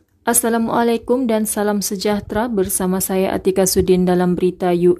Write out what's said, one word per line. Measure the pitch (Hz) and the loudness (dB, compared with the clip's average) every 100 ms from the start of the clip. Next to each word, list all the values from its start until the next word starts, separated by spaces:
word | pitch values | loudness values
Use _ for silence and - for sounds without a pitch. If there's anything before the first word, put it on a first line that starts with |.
| _ _ | _ _
Assalamualaikum | - 233 233 226 226 240 233 233 - 247 247 | -2 0 0 0 0 0 0 0 -2 -2 0
dan | 220 | 0
salam | 214 214 208 208 | -2 -2 -2 -2
sejahtera, | - 202 208 208 208 208 247 | -4 -4 -2 -2 -4 -4 -2
bersama | 208 190 - 185 190 | -2 -2 -2 -2 -2
saya | 185 190 190 185 | -2 0 0 0
Atika | 196 190 185 | -2 0 2
Sudin | 190 175 180 180 | 2 2 2 4
dalam | 180 180 175 | 2 2 2
berita | 180 175 180 | 0 0 -2
U | 175 175 | 2 2